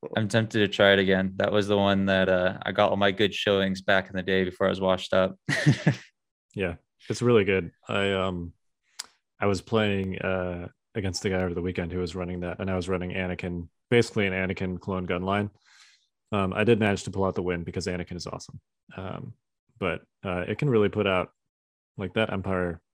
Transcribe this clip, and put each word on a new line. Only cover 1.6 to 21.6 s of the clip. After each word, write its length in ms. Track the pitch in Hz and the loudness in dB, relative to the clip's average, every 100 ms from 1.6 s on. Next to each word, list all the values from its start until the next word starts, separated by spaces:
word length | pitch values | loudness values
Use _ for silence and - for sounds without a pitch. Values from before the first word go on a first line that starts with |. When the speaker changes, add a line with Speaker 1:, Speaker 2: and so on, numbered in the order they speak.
| 101 | 2
Speaker 1:
the 100 | 101 | 4
one 300 | 98 98 98 | 4 4 2
that, 220 | 95 92 | 2 4
uh, 300 | 92 92 95 | 2 2 -2
I 100 | - | -4
got 180 | 98 104 | 2 2
all 60 | 101 | 4
my 140 | 101 | 2
good 240 | 95 104 | 2 0
showings 460 | - - 98 95 95 | 2 0 2 2 -2
back 260 | - 98 95 | 0 0 0
in 60 | 95 | -6
the 60 | |
day 220 | 92 95 | 0 0
before 220 | 92 90 95 | 0 0 0
I 40 | |
was 100 | 95 | 2
washed 320 | 95 92 - | 0 0 2
up. 240 | 95 92 - - | 2 2 -2 -4
<laughs> 0 | 143 - - - 120 - _ _ _ _ - | 0 2 2 2 -2 -8 _ _ _ _ -4
Speaker 2:
Yeah, 200 | 92 87 _ _ - | -4 -4 _ _ -10
it's 120 | 113 | -2
really 220 | 120 117 | 4 6
good. 300 | 98 95 85 _ - | 6 2 0 _ -6
I, 240 | 104 98 | -2 0
um, 400 | 95 92 90 87 - _ _ _ _ - _ _ _ | 0 0 -4 -8 -14 _ _ _ _ -18 _ _ _
I 60 | 101 | -2
was 140 | 95 | -2
playing, 600 | - 113 107 98 95 92 | 0 0 2 0 -4 -4
uh, 480 | 98 92 90 87 87 _ _ | -2 -2 -4 -6 -10 _ _
against 300 | - 95 90 | -6 -6 -4
the 60 | 107 | -2
guy 120 | 92 | -2
over 100 | 92 | -2
the 80 | 87 | -2
weekend 280 | 87 90 87 | -4 -4 -6
who 80 | 90 | -4
was 160 | 87 | -6
running 260 | 90 87 90 | -6 -8 -6
that, 200 | 90 - | -8 -6
and 100 | 95 | -4
I 60 | 92 | -2
was 120 | 87 | -2
running 220 | 92 90 | -4 -4
Anakin, 560 | 90 92 90 92 87 85 _ _ | -4 -4 -4 -6 -8 -10 _ _
basically 380 | 120 113 - 98 | 2 2 0 0
an 40 | |
Anakin 460 | 92 92 95 95 90 | 0 -2 -2 -4 -6
clone 260 | - 92 | -6 -6
gun 180 | 90 90 | -2 -2
line. 280 | 92 101 104 _ _ _ - _ _ _ _ | 0 0 -2 _ _ _ -20 _ _ _ _
Um, 220 | 104 95 | -2 0
I 100 | 95 | 0
did 160 | 107 113 | 2 4
manage 240 | 107 98 | 4 0
to 60 | - | -4
pull 140 | 98 | -2
out 100 | 95 | -2
the 80 | 92 | -2
win 220 | 90 87 | -4 -4
because 240 | 85 95 92 | -4 -6 -6
Anakin 260 | 90 87 | -6 -8
is 140 | 87 - | -10 -10
awesome. 320 | - - - _ _ _ - | -12 -14 -20 _ _ _ -14
Um, 360 | 92 - 117 - _ _ _ _ | -10 -10 -12 -16 _ _ _ _
but, 220 | 95 82 _ _ | -4 -4 _ _
uh, 200 | 101 90 87 | -6 -4 -4
it 120 | 107 | -2
can 120 | 147 | 2
really 180 | 117 101 | 2 2
put 180 | 101 101 | 2 2
out, 220 | 92 - _ _ _ | 2 0 _ _ _